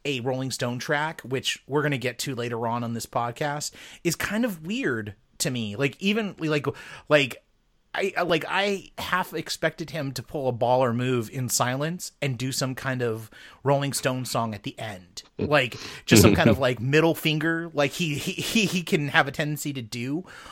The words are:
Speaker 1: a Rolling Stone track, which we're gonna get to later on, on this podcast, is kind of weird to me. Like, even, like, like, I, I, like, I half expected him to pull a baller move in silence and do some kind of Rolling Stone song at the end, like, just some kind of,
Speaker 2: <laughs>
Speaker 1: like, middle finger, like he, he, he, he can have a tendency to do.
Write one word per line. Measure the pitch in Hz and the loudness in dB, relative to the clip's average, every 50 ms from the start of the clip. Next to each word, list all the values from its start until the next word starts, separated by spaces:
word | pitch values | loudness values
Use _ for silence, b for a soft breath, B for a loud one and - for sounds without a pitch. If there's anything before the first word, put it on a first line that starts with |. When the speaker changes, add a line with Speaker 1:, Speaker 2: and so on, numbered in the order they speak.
| - | -6
Speaker 1:
a | 147 143 123 | -4 -4 -4
Rolling | 113 135 127 131 131 131 | -2 -4 -2 -2 -4 -4
Stone | 113 - 135 120 120 127 | -4 -4 -4 -4 -4 -4
track, | - - 151 143 151 156 165 - | -4 -2 -2 0 -2 -2 -6 -8
which | - 127 131 127 - - - - _ | -8 -4 -4 -2 -2 -4 -4 -6 _
we're | - 131 151 147 | -2 0 0 2
gonna | 151 143 127 | 2 0 0
get | 120 123 120 - | -2 -4 -4 -4
to | - 147 135 | -6 -6 -4
later | 117 120 120 117 113 120 | -4 -4 -4 -4 -2 -2
on, | 117 117 120 120 | -2 -2 -2 -2
on | 117 117 | -4 -4
this | 113 - | -6 -6
podcast, | - - 127 120 120 120 - 156 147 143 151 - - B B B B B B - | -4 -2 -2 -2 -2 -2 -4 -4 -4 -4 -4 -6 -8 B B B B B B -2
is | 175 156 | -2 -2
kind | - - - 196 220 247 | 0 -2 -2 -2 0 -2
of | 247 190 160 156 | -2 -4 -6 -8
weird | 170 214 262 269 165 123 110 107 107 101 - _ _ _ - | -6 -4 -2 -2 -2 -2 -2 -4 -8 -12 -16 _ _ _ -4
to | - 151 | -4 -2
me. | 127 120 113 104 101 | -2 -2 -4 -4 -2
Like, | 107 143 - - - | -2 -2 -2 -2 -2
even, | 180 202 208 226 220 190 151 - | 0 0 0 0 -2 -4 -6 -4
like, | 160 151 156 147 131 135 B B B B B B B | -2 0 0 0 0 -2 B B B B B B B
like, | - 156 147 139 123 - - - _ _ _ _ _ _ _ _ _ - | 4 4 4 4 2 -2 -8 -18 _ _ _ _ _ _ _ _ _ -4
I, | - 185 196 - | -4 -2 -2 -2
I, | - 175 | 0 0
like, | 170 175 160 151 | 2 2 0 0
I | 156 156 185 196 208 202 185 - - _ | 0 -2 0 0 0 -2 -4 -6 -12 _
half | - - - 185 185 180 - 170 | -10 -4 -2 -2 -2 -2 -2 -6
expected | 160 175 - - - - 156 - - 165 143 | -8 -6 -6 -4 -2 -2 -2 -2 -4 -8 -8
him | - 165 139 135 127 | -6 -6 -6 -6 -6
to | - 113 | -8 -8
pull | - - 156 135 | -8 -6 -2 -2
a | 127 123 | -2 0
baller | 110 123 120 127 131 131 120 113 | 2 4 4 6 6 6 4 2
move | 120 123 127 127 120 110 104 | 2 2 2 2 0 0 -2
in | - 139 123 117 | -4 -6 -4 0
silence | - - 123 123 127 135 147 160 175 180 - - - _ - | 0 0 2 0 0 -2 -2 -4 -4 -6 -8 -12 -8 _ -4
and | 135 131 113 | -4 -2 -2
do | 127 131 | -4 -4
some | 131 - 139 131 131 | -2 -2 -2 -2 -2
kind | - - 135 131 127 123 | -4 -4 -4 -2 0 0
of | 117 110 113 110 B B B B B B B - | -2 -2 -4 -8 B B B B B B B 0
Rolling | 131 143 139 143 139 - | 2 2 2 2 0 -2
Stone | - - 139 127 127 127 | 0 0 0 0 -2 -2
song | - - 127 117 113 104 | -2 -2 -2 -2 -2 -4
at | 98 - | -6 -8
the | 139 - - | -10 -10 -10
end, | 120 107 101 90 90 85 _ - - _ _ | -10 -10 -10 -12 -16 -18 _ -18 -18 _ _
like, | - 147 147 151 143 127 117 - B B B B B B | -4 0 4 4 4 4 2 -2 B B B B B B
just | - - 208 170 | 6 8 10 10
some | 208 202 | 10 8
kind | 185 165 147 | 8 6 6
of, | 139 131 | 6 4
Speaker 2:
<laughs> | 135 | 4
Speaker 1:
like, | 127 127 107 | 2 0 0
middle | 117 135 143 156 160 165 156 | 0 4 6 6 6 6 4
finger, | - - 160 151 156 151 165 165 165 170 170 - | 2 0 0 0 2 0 0 -2 -2 -4 -4 0
like | 139 143 135 | 0 0 2
he, | - - 175 156 143 | 0 -2 -2 -2 -2
he, | 131 - - 185 | -2 -4 -4 -4
he, | - - - - 226 208 | -4 -2 0 2 4 4
he | 170 170 185 | 4 2 -2
can | 165 - 202 165 147 139 | 0 0 0 0 2 2
have | - 165 147 | 4 4 4
a | 139 | 2
tendency | 135 - 156 147 151 139 - 151 139 | 0 -4 -2 -2 -4 -4 -6 -6 -6
to | 135 | -6
do. | 117 107 - 123 120 131 143 170 190 B B B B B | -8 -8 -8 -6 -4 -4 -4 -4 -6 B B B B B